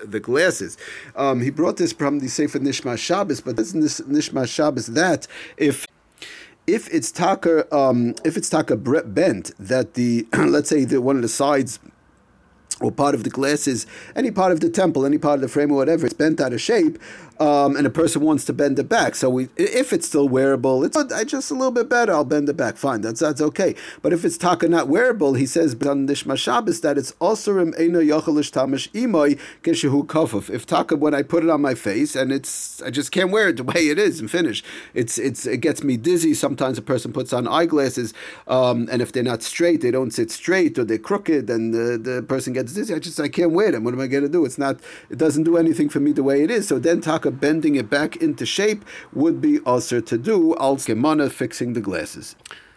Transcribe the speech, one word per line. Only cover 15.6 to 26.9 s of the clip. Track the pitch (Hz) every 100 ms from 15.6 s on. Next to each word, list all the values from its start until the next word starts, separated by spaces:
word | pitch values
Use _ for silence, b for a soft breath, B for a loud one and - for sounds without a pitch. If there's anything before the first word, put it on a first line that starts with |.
| 147
or | 143
whatever, | 135 165 127
it's |
bent | - 156 156
out | 135
of | 120
shape, | - 226 156 156 B B B -
um, | 151 143 143
and | 139 139
a |
person | 139 160 147
wants | 156 147
to | -
bend | 131 143 139
it | 131
back. | 226 151
So | - 131
we, | 127
i-, | 127 -
if | 180 254 -
it's | 175 -
still | 151 139
wearable, | 127 135 135 131 131
it's, | 143 311
"I | 269 220
just | 220 277 -
a |
little | 262 262
bit | 240 240
better, | 240 226
I'll | 160
bend | 135 151 143
it | 151
back." | 120 -
Fine, | 143 117
that's, | 110 113
that's | 151 143
okay. | 151 151 180 - B B
But | 151
if | 170
it's | 196 -
taka | 180 175 170
not | 165 135
wearable, | 170 254 233 143
he | 131 135
says, | 170 160
on | 117 139 143 139
Nishma | 143 - 135
Shabbos, | - 240 208 165
that | 156